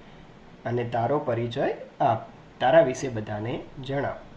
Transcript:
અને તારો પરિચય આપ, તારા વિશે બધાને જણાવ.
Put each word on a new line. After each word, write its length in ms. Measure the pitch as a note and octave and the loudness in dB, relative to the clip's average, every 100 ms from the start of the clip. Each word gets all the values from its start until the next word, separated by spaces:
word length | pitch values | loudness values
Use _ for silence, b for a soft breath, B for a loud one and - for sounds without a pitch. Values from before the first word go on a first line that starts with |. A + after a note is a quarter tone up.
| B B - - - - A2+ | B B -20 -20 -20 -10 -4
અને 180 | A#2+ | -2
તારો 360 | A#2 A#2+ A2+ D3 | 0 0 2 2
પરિચય 560 | B2+ A#2 A#2+ C3+ F3 A#4 - - | 0 -2 -2 0 -2 -2 -8 0
આપ, 240 | C3+ A2 - - - - | 2 2 -2 -16 -20 0
તારા 220 | B2 C3 | 6 8
વિશે 280 | B2+ B2 C3+ | 6 2 -4
બધાને 500 | A2 G#2+ G#2 A2+ D3 - D3+ | -6 -6 -6 -4 -6 -8 -12
જણાવ. 320 | C3 C#3 A2+ - - | -6 -4 -2 -6 -12